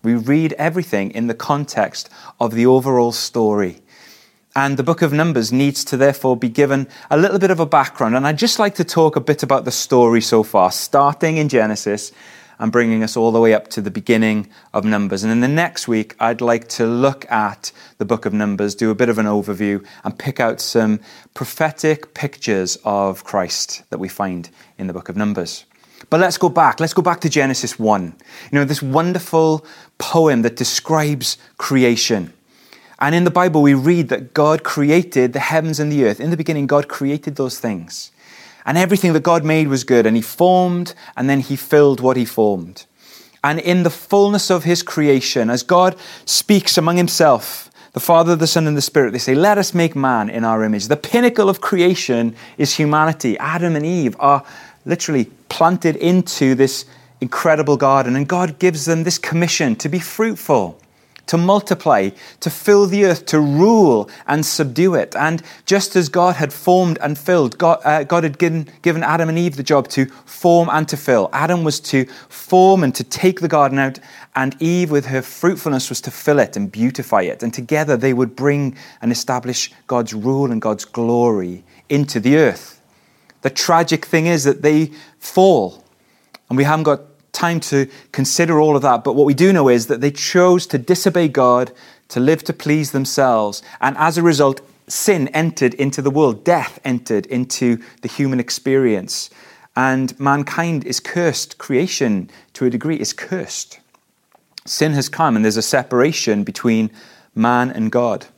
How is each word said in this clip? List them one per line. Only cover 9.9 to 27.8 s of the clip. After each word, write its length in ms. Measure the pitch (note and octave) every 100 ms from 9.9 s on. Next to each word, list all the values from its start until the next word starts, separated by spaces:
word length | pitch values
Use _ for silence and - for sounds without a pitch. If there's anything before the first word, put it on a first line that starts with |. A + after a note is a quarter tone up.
| B2+ A#2+ A2+
so 240 | A2 A2+
far, 260 | G#2+ G#2 F#2
starting 680 | - - C#3 C#3+ D3 E3 D#3+
in 120 | D3+
Genesis 640 | B2+ G#2+ G#2 - G#2 - _ - - - _
and 100 | A2
bringing 320 | A#2 A#2 A2+
us 140 | A2 -
all 160 | A2+
the 80 | A2+
way 120 | A2+
up 160 | G#2+ -
to 100 | -
the 100 | G2+
beginning 580 | F#2+ G2 A2+ A2 G#2+ G2+ _ _
of 120 | G#2+
Numbers. 400 | G#2 G#2+ G2+ F#2+
And 80 | G#2+
in 80 | A#2
the 80 | B2
next 400 | D3+ E3+ - -
week, 260 | A2 G#2+ -
I'd 200 | A2+ A2+
like 280 | A#2+ A#2 A#2
to 180 | - A2+
look 440 | A#2+ C#3 C3+ -
at 420 | A2+ G#2 G#2+ - - - _
the 60 |
book 200 | G2+ A#2
of 80 | A2
Numbers, 440 | G#2 G#2 G2+ G#2 G2+
do 160 | A2+
a 20 |
bit 140 | G#2 A#2+
of 100 | A2+
an 80 | G#2+
overview, 580 | G#2 G2+ F#2+ G#2 G2+ G2 -
and 120 | - -
pick 220 | C3+ C3+
out 220 | A#2 A2+
some 400 | - A#2 A2 G#2+ - - _
prophetic 800 | - B2 - D#3 D3+ D#3 D3+ -
pictures 640 | - C#3+ - - G2 F#2 -
of 400 | - G2+ G2 F#2
Christ 580 | - G2+ F2+ - - - _
that 80 | -
we 100 | F#2+
find 400 | - G2 F2+ E2+ _ _ -
in 80 | G2
the 60 |
book 160 | F2 E2+
of 80 | F#2
Numbers. 480 | G#2 F#2+ E2+ - _ _ _ _ -
But 100 | D#3+
let's 180 | F#3 D#3+
go 100 | F3
back. 300 | E3+ D3+ -
Let's 160 | D#3+
go 80 | -
back 180 | F3 E3+
to 60 | E3
Genesis 500 | D3 C3+ B2+ A#2+
one. 360 | -